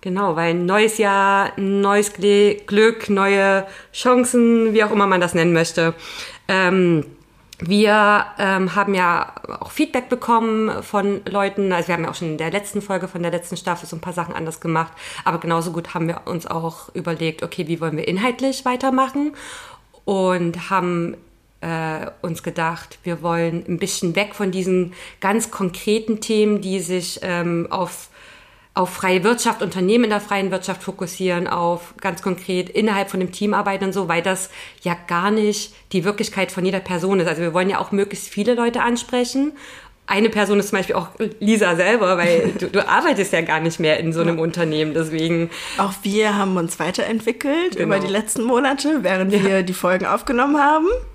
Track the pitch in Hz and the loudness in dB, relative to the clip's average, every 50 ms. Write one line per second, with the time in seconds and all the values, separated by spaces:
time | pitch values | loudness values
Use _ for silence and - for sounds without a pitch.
0 | - 190 180 190 202 190 160 160 165 170 165 175 175 175 190 214 214 220 220 - | -6 -4 -2 0 0 0 0 0 0 0 0 0 0 2 4 4 4 2 2 2
1 | 214 202 196 196 196 196 196 196 196 - - - 196 196 196 202 196 196 202 208 | 2 2 4 4 4 4 4 4 2 0 -2 -2 -2 0 2 2 2 4 4 4
2 | 208 202 - - 175 202 202 202 208 208 202 202 - - 202 202 220 226 226 220 | 2 0 -4 0 4 4 6 6 6 6 4 0 -4 0 4 6 6 6 4 2
3 | - - 208 196 196 196 202 196 196 196 196 196 190 196 - - - - - - | -2 0 2 2 4 4 4 4 4 4 4 2 0 -4 -12 -18 -20 -16 -12 -2
4 | - 247 247 247 247 247 - 247 240 233 233 233 226 220 208 220 214 208 220 208 | 2 4 4 4 4 4 4 4 6 6 6 4 4 4 4 2 2 4 4 2
5 | 202 196 190 180 175 170 - 175 165 175 170 160 165 165 - - 165 165 165 - | 4 4 4 2 2 2 2 2 4 4 4 4 2 2 0 0 0 0 0 -4
6 | - - - - - - - - _ - 196 185 190 180 185 190 180 175 170 156 | -12 -16 -14 -14 -14 -16 -16 -14 _ 0 2 2 4 4 4 4 4 4 4 2
7 | 143 - - - _ _ _ _ _ _ - _ 170 165 202 208 214 208 208 214 | 2 -2 -12 -20 _ _ _ _ _ _ -14 _ -4 0 4 4 6 6 6 6
8 | 208 208 208 208 - - - - 202 190 190 185 190 185 170 208 202 202 196 185 | 6 6 6 4 2 0 -4 -2 0 0 2 0 0 0 0 0 0 2 2 2
9 | 180 175 175 160 - - - - - - - - - - - - 302 294 - 254 | 2 2 2 0 -2 -4 -8 -16 -14 -12 -12 -12 -12 -12 0 0 0 0 0 -4
10 | 240 - 247 247 - - 240 226 226 226 220 220 220 214 - - - - - 202 | -2 -2 -4 -4 0 2 2 2 4 2 0 0 0 0 -2 -4 -8 -4 -2 0
11 | 196 202 202 190 202 202 180 202 196 196 196 - 202 190 185 175 165 175 175 165 | 0 0 -2 -2 -4 -4 -2 0 -2 0 0 0 0 2 2 0 0 0 -2 -2
12 | 165 143 - - 180 160 156 151 160 165 165 202 202 - - 208 202 - 196 180 | -2 -4 -6 -6 -6 -6 -4 -4 -4 -4 -4 -4 -6 -4 -8 -8 -4 -4 -4 -4
13 | 175 185 - 175 170 170 170 170 170 - 190 165 - 190 175 170 - - - 165 | -4 -6 -8 -6 -4 -4 -4 -4 -6 -8 -12 -8 -4 -4 -6 -6 -6 -12 -12 -10
14 | - 180 175 175 165 160 - - 160 160 160 - - 170 160 160 165 160 - - | -10 -8 -6 -6 -6 -6 -6 -8 -8 -8 -10 -8 -4 -2 0 0 -2 -4 -8 -18
15 | - - - - - 170 165 165 - 165 170 165 165 180 165 170 165 - - 175 | -16 -14 -14 -4 -2 -2 -2 -2 -2 0 0 0 0 -2 -6 -6 -8 -6 -4 -4
16 | 165 160 170 - - - 180 165 165 - - 165 165 165 160 - - - _ 180 | -2 -2 -4 -6 -8 -8 -8 -8 -8 -6 -8 -6 -6 -6 -8 -10 -20 -10 _ -8
17 | 175 175 165 156 165 160 160 - - 160 - - 175 151 165 160 165 160 151 151 | -6 -6 -4 -2 -2 -4 -4 -4 -8 -8 -6 -8 -4 -4 -4 -4 -2 -4 -4 -2
18 | - - 170 185 220 254 240 240 262 269 262 - - 254 247 247 254 269 254 262 | -2 -2 -2 0 0 -2 -2 0 -2 -2 -2 -2 -2 -2 -2 0 0 0 2 2
19 | 262 262 262 285 285 302 294 - - - - - - - - - _ _ _ - | 0 0 0 -4 -4 -4 -6 -10 -16 -16 -16 -16 -18 -20 -20 -20 _ _ _ -12
20 | _ - 202 190 190 185 185 180 175 170 165 175 170 - 196 190 175 175 175 170 | _ -4 -2 0 2 2 2 2 0 -2 -4 -6 -6 -2 -2 0 0 0 -2 -2
21 | 170 175 - - - _ _ _ _ _ _ _ - 165 165 160 160 160 156 156 | -4 -4 -8 -12 -18 _ _ _ _ _ _ _ -8 -6 -6 -4 -4 -6 -6 -6
22 | - - - - - 180 165 165 - 175 160 - 165 165 170 160 - - - - | -8 -12 -12 -10 -8 -8 -8 -6 -8 -8 -4 -2 -2 -2 -4 -6 -12 -18 -20 -12
23 | _ 180 170 160 156 175 170 170 170 170 160 170 - - 180 165 196 190 - - | _ -8 -8 -4 -2 -2 0 0 0 0 -2 -4 -4 -4 -4 -4 -4 -4 -4 -2
24 | - 175 165 190 208 202 - - 208 190 180 185 180 185 185 185 180 175 180 - | -2 -2 0 -2 -2 -4 -4 -4 -4 -2 -2 -2 -2 0 0 0 0 -2 -6 -16
25 | - - - _ - 190 202 233 226 - - - 196 180 170 - - 214 208 226 | -20 -20 -16 _ -2 0 0 0 -2 -4 -4 -4 -4 -4 -4 -4 -2 0 0 0
26 | 220 - 220 214 - - 226 214 214 208 208 196 - 190 185 196 175 165 185 180 | 0 -2 -4 -4 -2 0 2 4 4 4 2 0 -2 -4 -4 -4 -4 -2 -4 -4
27 | 175 - - - - 190 180 175 170 175 170 170 170 - - 190 180 170 - - | -4 -6 -10 -8 -6 -4 -4 -2 -2 -2 -2 -2 -4 -4 -4 -4 -4 -4 -6 -14
28 | - - _ - - - - - - - - _ _ _ _ 190 180 175 - - | -18 -20 _ -20 -20 -20 -20 -20 -20 -20 -20 _ _ _ _ -2 -2 -2 -2 -4
29 | - 190 180 185 165 214 240 240 - 233 214 - 202 180 165 190 180 185 220 240 | 0 2 2 4 4 2 2 2 0 -2 0 -2 -4 -4 -2 0 2 4 4 4
30 | 240 214 208 208 208 - 202 196 190 190 185 185 185 - 185 175 - - 196 - | 4 4 2 0 0 -2 -2 -2 -2 -2 -2 -4 -4 -6 -8 -6 -8 -12 -8 -8
31 | 190 170 - - 190 185 175 175 185 - - 175 175 170 175 170 - - - - | -10 -10 -6 -2 0 0 0 0 -2 -2 -2 0 0 0 0 -2 -6 -14 -20 -6
32 | - 196 175 - - 196 180 175 - - 185 180 180 180 - - 214 220 202 196 | -6 -6 -6 -2 -4 -4 -4 -4 -4 -4 -2 -2 -2 -2 0 0 2 2 2 0
33 | 196 196 - 190 185 175 - - 208 202 202 190 208 202 196 190 196 190 180 202 | -2 -2 -2 -4 -4 -4 -4 -2 -2 0 0 0 0 0 -2 -2 -2 -2 -2 -2
34 | 190 165 170 170 170 190 190 185 185 - - - - - - - - 180 175 175 | -2 0 -2 0 0 0 -2 -2 -4 -10 -12 -18 -18 -20 -20 -8 -4 -4 -4 -4
35 | 175 - 175 170 180 202 214 220 214 208 202 202 - - - - - _ - 185 | -4 -4 -2 0 2 2 2 2 2 2 0 -2 -6 -10 -14 -20 -16 _ -2 0
36 | 160 196 202 - 220 - - 190 185 180 - 185 175 190 190 190 190 - 180 170 | 0 0 -2 -2 -4 -4 -2 -2 -2 -2 -2 -2 -2 0 0 -2 -4 -4 -4 -2
37 | 170 190 196 196 165 170 160 156 170 170 156 180 185 196 196 - 185 - - 196 | 0 2 2 2 2 2 0 0 -2 0 2 2 2 2 0 0 -2 0 0 0
38 | 202 202 202 - - - - 208 202 233 247 233 233 240 233 240 233 233 240 233 | 0 -2 -4 -12 -12 -8 -4 -2 2 2 2 2 2 0 2 2 0 0 0 -2
39 | - - - 247 247 240 - 269 277 302 294 - - - - - - - - _ | -4 -2 -2 0 0 0 0 0 0 0 -2 -8 -18 -20 -20 -20 -20 -20 -20 _
40 | _ - 196 196 214 226 220 208 208 190 208 202 202 202 - 190 185 - 190 - | _ -2 0 2 2 2 2 2 2 4 2 2 2 2 -2 -2 -2 0 -2 -4
41 | 170 - - - 233 202 - - 208 208 226 220 202 180 170 165 180 190 226 240 | -4 -6 -6 -6 -6 -6 -4 -2 2 4 4 6 4 4 4 4 4 4 4 4
42 | 202 180 185 175 170 175 170 - - - - - 180 - - 202 - - 175 214 | 4 2 2 2 4 4 4 4 4 2 0 -2 -6 0 0 0 2 4 2 4
43 | 302 339 269 190 190 - - 165 165 165 156 156 160 165 160 - 170 156 156 - | 4 4 2 2 0 0 0 0 2 2 0 0 0 -2 -2 0 2 2 2 2
44 | 160 165 160 165 165 165 170 160 160 165 160 175 170 160 156 151 156 156 147 160 | 2 -2 0 0 0 0 0 0 -2 -2 0 -2 -2 0 0 0 -2 0 0 -2
45 | 160 156 156 160 160 165 170 165 170 165 - - - - - - 196 196 190 - | -2 -2 -2 -2 0 0 0 0 -2 -2 -6 -10 -12 -10 -4 -2 -2 -2 -2 -6
46 | - 202 196 214 214 214 202 202 196 190 185 180 165 165 - - 160 165 180 - | -6 -2 0 2 2 2 2 0 0 0 0 0 -2 -2 -4 -4 -4 -4 -2 -4
47 | - - 226 220 220 240 240 247 - 277 285 330 349 370 202 - 170 160 196 196 | -4 -2 -2 -2 -2 -2 -4 -2 -2 -2 0 0 0 -2 -2 -2 0 0 0 0
48 | 190 190 190 208 220 - - - 220 240 254 233 285 269 277 277 - 294 311 285 | 0 0 -2 -2 -2 -2 -4 -2 0 0 2 2 2 2 0 0 0 0 0 2
49 | 185 180 190 185 190 190 208 202 190 196 196 190 185 180 180 - - 180 185 185 | 2 0 0 0 0 2 2 2 2 4 2 2 0 0 -4 -2 0 0 2 2
50 | 185 - 196 214 - - 262 240 254 277 294 302 277 285 302 311 311 370 466 508 | 2 0 0 -2 0 0 0 2 2 2 4 4 4 4 4 4 2 2 0 -2
51 | - - | -4 -10